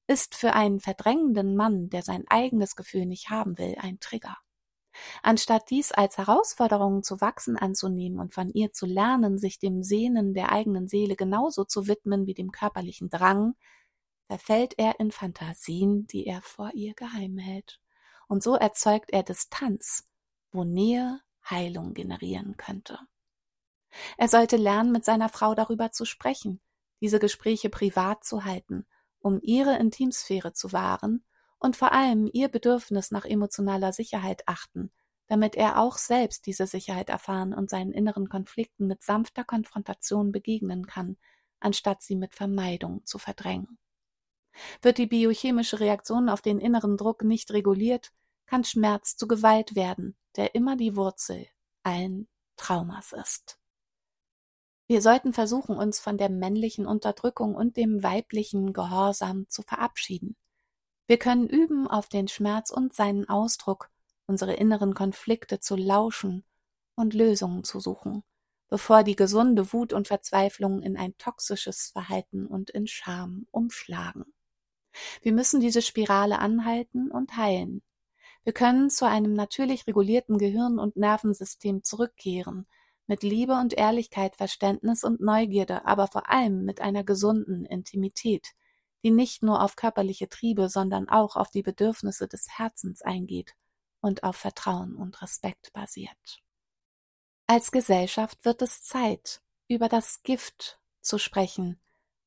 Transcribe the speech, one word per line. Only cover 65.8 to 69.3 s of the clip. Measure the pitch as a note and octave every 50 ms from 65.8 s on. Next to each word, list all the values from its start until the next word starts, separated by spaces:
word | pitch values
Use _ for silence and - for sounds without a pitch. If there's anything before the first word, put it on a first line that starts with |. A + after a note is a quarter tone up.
| F#3+ G3 G3 G3+ G#3+ A3+ A3 - - G3 F3+ F#3 - _ _ _ _ _ _ _ _ _ _
und | - A3+ A3 G#3+
Lösungen | G#3+ A3+ A3+ G#3 G3 G3 F3+ F3+ F3+ -
zu | - - G3
suchen, | F#3+ F#3 F#3 - - G3 G#3 G#3 - _ _ _ _ _ _ _ _ _
bevor | - G3+ - - A3+ A3 G#3+
die | G#3 G3+
gesunde | - G3+ F#3+